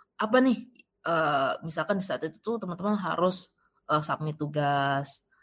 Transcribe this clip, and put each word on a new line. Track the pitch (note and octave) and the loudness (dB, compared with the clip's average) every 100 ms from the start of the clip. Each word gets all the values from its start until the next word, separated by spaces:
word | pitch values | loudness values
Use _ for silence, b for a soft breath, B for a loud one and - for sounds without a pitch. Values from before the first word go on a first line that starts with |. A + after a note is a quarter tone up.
| b - | b -6
Apa | G#3+ B3 | 2 4
nih, | C4 A3+ - _ _ _ | 6 4 -2 _ _ _
eh, | E3 E3 D3+ C#3 C3+ - D#3+ | -2 2 2 2 0 -2 -6
misalkan | D#3+ D#3 G3 | -4 -2 -2
di | F#3+ | -2
saat | D#3 | -4
itu | D#3+ - | -4 -6
tuh | G#3+ A3+ | -6 -4
teman-teman | F#3 E3+ G3+ G#3 | -4 -4 -2 0
harus, | F3 E3 F3+ F#3 - _ _ _ - | -2 2 2 0 -6 _ _ _ -2
eh, | D3+ | 0
submit | D3+ C#3 D#3 D3+ | 0 -2 -4 -4
tugas. | D3+ D3+ C#3+ C#3+ C#3 C#3 C#3+ - _ _ | -4 0 2 2 2 0 -4 -10 _ _